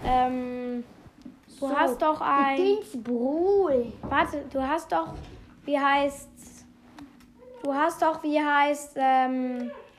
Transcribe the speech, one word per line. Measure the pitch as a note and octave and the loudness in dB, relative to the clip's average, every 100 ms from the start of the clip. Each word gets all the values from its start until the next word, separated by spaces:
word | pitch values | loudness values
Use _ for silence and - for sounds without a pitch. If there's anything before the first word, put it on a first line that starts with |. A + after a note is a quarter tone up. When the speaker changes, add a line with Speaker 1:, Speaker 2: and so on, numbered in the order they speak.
Speaker 1:
ähm, | B3 B3+ B3+ B3+ B3 B3 B3 B3 - - - - - - - - | 0 2 2 0 -6 -8 -6 -8 -10 -16 -20 -20 -20 -20 -20 -8
du | C#4 | -2
Speaker 2:
So, | |
Speaker 1:
hast | C4+ C4+ A#3+ | 2 2 2
doch | D#4 D4+ | 0 0
ein | - C#4 C#4 C#4 | 2 2 2 2
Speaker 2:
Dingsbrul. | F#4+ G#4 G#4 B3 A3+ A#3+ B3+ D#4 F#4 G4+ F4 C4 A#3 - | 2 2 -2 -10 -4 -2 0 0 2 4 4 2 0 -6
Speaker 1:
Warte, | - C#4 E4 D4 C#4 | -2 0 0 -2 -6
du | C4+ | -4
hast | C4 E4 - | -2 -2 0
doch, | E4 D#4+ - - - - - | -2 -2 -8 -14 -18 -20 -14
wie | - C#4+ | -2 2
heißt's? | C#4 C#4+ C#4+ - - - - - - - - - - - - - - - | 4 4 2 -2 -14 -20 -20 -20 -20 -20 -20 -20 -20 -20 -20 -20 -20 -10
Du | C#4 | -4
hast | C#4 E4 - | 0 0 2
doch, | D#4+ D#4+ | 0 0
wie | D4+ D4+ | 0 0
heißt, | D4 C#4+ C#4+ D4 - C#4 | 2 4 2 0 -6 -2
ähm, | C4 C4 B3+ C4 B3+ B3 A#3+ B3 - | 2 4 2 0 -4 -6 -8 -12 -18